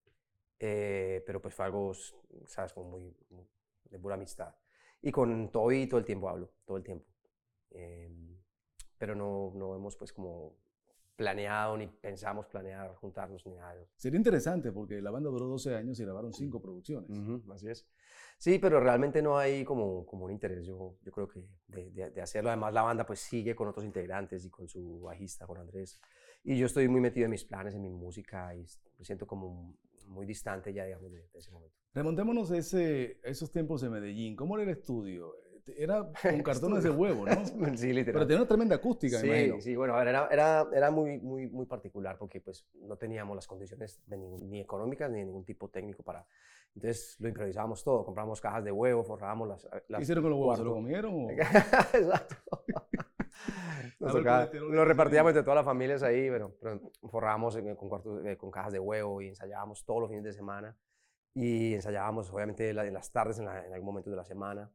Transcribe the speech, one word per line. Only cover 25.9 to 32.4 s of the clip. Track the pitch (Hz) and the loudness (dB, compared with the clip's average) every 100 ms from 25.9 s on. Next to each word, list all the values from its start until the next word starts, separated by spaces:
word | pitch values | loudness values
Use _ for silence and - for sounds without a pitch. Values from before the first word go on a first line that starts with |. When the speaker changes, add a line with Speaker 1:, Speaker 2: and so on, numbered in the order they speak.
| - - _ - - | -16 -20 _ -20 -10
Speaker 1:
Y | - 131 | -2 2
yo | 123 | 2
estoy | 135 131 | 4 4
muy | 127 | 6
metido | 123 120 113 | 4 4 2
en | |
mis | 113 - | 0 -8
planes, | 95 101 101 | -10 -8 -8
en | |
mi | 98 | -10
música, | 90 87 87 98 98 90 87 | -10 -12 -14 -12 -12 -10 -12
y | |
s-, | 87 - - - | -16 -20 -20 -18
me | 95 | -12
siento | 101 101 | -10 -8
como | 101 92 87 87 - _ _ 98 | -10 -10 -12 -16 -20 _ _ -18
muy | 95 98 | -12 -10
distante | 104 - 98 98 | -8 -8 -8 -6
ya, | 101 95 | -8 -8
digamos, | 90 90 | -10 -14
de, | 87 85 | -18 -20
de | 87 | -20
ese | 85 | -20
momento. | 87 82 _ _ | -20 -20 _ _
Speaker 2:
Remontémonos | 139 156 165 214 233 | -4 -2 0 2 2